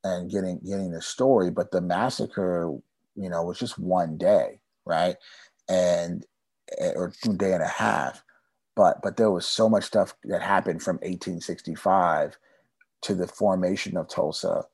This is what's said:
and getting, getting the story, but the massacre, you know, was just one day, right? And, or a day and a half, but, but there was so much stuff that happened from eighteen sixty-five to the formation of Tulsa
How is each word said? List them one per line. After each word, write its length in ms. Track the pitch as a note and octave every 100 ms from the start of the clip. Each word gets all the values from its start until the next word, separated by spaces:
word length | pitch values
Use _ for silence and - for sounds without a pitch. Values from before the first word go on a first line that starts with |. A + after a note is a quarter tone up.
| G2
and 260 | F2+ F2+
getting, 280 | G2 F#2 E2+ F2+
getting 260 | G2 F#2
the 100 | E2
story, 500 | - - C3 A#2+ F2+
but 200 | F2 E2+
the 100 | F#2
massacre, 920 | F2 F2+ B2 - - - F#2 F2 E2+ C#2+ _ _ _ -
you 140 | F#2
know, 140 | E2
was 160 | E2+ -
just 180 | A#2+ -
one 400 | F2+ F#2 E2 D#2
day, 440 | F2 G2+ A#1 - _ _ -
right? 320 | E2 F2+ F2+ - - - _ -
And, 580 | F#2 F2+ F2 E2+ F2 - _ _ _ - - F2+ -
or 160 | F2+ - A2+
a 40 |
day 240 | F#2 G2
and 100 | F2+
a 40 | D#2+
half, 560 | - A2 F2+ C2+ - _ _ _ _ _ -
but, 260 | F#2 -
but 160 | G2+ -
there 140 | A2
was 160 | F2+ -
so 200 | - A2
much 160 | G#2+
stuff 300 | - G#2+ F#2+ - -
that 160 | -
happened 420 | G2+ F#2+ F#2 E2
from 160 | - F2
eighteen 400 | F2+ F2+ - E2+
sixty-five 960 | - E2 - D#2 - F#2+ F2 D#2 D2 - _ _ _ _ _ _
to 140 | - F#2+
the 120 | F2
formation 680 | - G#2 F#2 F2+ G2 - E2+
of 100 | D#2+
Tulsa 560 | - D#2 - F2 E2 -